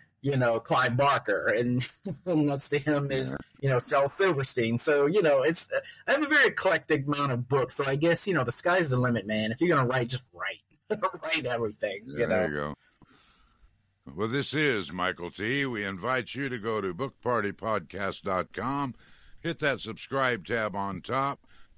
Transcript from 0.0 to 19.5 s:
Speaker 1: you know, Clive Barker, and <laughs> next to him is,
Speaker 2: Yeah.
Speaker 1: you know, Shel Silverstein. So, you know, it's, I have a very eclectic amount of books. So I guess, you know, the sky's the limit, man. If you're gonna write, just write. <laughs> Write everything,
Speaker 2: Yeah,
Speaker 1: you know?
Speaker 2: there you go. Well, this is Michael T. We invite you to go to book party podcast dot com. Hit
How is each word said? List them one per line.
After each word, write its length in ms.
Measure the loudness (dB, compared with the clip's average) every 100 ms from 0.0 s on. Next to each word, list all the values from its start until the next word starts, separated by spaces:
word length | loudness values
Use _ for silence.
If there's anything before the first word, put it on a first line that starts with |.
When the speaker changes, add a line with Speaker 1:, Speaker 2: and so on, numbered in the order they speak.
| _ _
Speaker 1:
you 160 | -2 2
know, 220 | 2 2
Clive 360 | 0 2 2 2
Barker, 520 | 2 2 0 0 2
and 300 | 2 2 2 2 0 -2
<laughs> 200 | -6 -2
next 420 | 2 2 2 2
to 80 | 2
him 340 | 0 0 0
is, 180 | -2 -2
Speaker 2:
Yeah. 60 | -4 -8 -4
Speaker 1:
you 80 | 0
know, 100 | 0
Shel 280 | 2 2 2
Silverstein. 720 | 2 2 2 0 2 0 0
So, 300 | 2 4 4
you 160 | 4
know, 180 | 4 4
it's, 320 | 4 0 -2 -4 -6 -8 -2
I 40 |
have 100 | 0
a 60 | 4
very 220 | 4 4
eclectic 580 | 4 2 2 2 0 0
amount 240 | 0 0
of 180 | 0 0
books. 240 | 2 2 2
So 80 | 2
I 80 | 2
guess, 320 | 2 2 2
you 80 | 0
know, 80 |
the 80 | 0
sky's 400 | 0 2 2 2
the 60 | 2
limit, 280 | 2 0 -2
man. 260 | -2 -2
If 80 | 0
you're 160 | 2 4
gonna 120 | 2
write, 220 | 0 0
just 200 | -2 -4
write. 280 | -8 -10 -10 _ _ -6
<laughs> 120 | -2 -2 -4
Write 240 | -4 -4 -2
everything, 560 | -2 -2 -2 -4 -6 -8
Speaker 2:
Yeah, 140 | -2
Speaker 1:
you 80 | 0
know? 80 | 2
Speaker 2:
there 120 | 0
you 60 | -2
go. 180 | -4 -6 _ _ -20 _ _ _ _ _ -20 _ _ _ -14 -6
Well, 140 | -2
this 240 | -2 -2
is 380 | 0 0 0 -4
Michael 400 | -4 -4 -4 -8
T. 340 | -6 -4 -2 -4
We 180 | -4
invite 500 | -6 -6 -4 -4 -4
you 140 | -8 -8
to 100 | -6
go 220 | -4 -4
to 140 | -4
book 260 | -4 -8 -6
party 300 | -2 0 -2
podcast 680 | -4 -4 -4 -4 -6 -6 -6
dot 320 | -2 -2 -2
com. 420 | -6 -6 -4 -6 -8 -20 -20 -20 -10
Hit 180 | -8